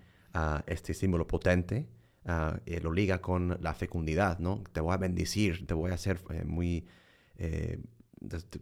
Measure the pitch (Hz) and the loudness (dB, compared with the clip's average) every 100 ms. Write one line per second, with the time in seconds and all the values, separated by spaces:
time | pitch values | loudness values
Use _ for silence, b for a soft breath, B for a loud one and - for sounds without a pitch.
0 | b b b 87 78 76 - 82 - 80 | b b b -2 0 0 -2 -6 -4 0
1 | 95 85 80 85 92 90 87 107 - b | 2 2 2 2 4 4 4 -2 -4 b
2 | b b - 82 78 87 - 85 80 85 | b b -2 0 0 -2 -4 -4 0 2
3 | 98 90 92 90 87 87 82 78 82 87 | 2 2 2 2 2 0 -2 -2 -2 -2
4 | 80 80 98 85 87 104 101 80 80 92 | 0 2 2 2 -2 -2 -4 -2 0 2
5 | 92 90 90 101 104 85 - 80 87 87 | 0 0 0 2 2 2 -2 -2 0 -2
6 | 98 87 - 82 80 82 87 82 - b | -2 -2 -4 -6 -2 0 0 0 -4 b
7 | b b b - 85 80 - - - - | b b b -6 -4 -2 -4 -6 -10 -18
8 | - - - 82 - - | -20 -14 -8 -8 -8 -8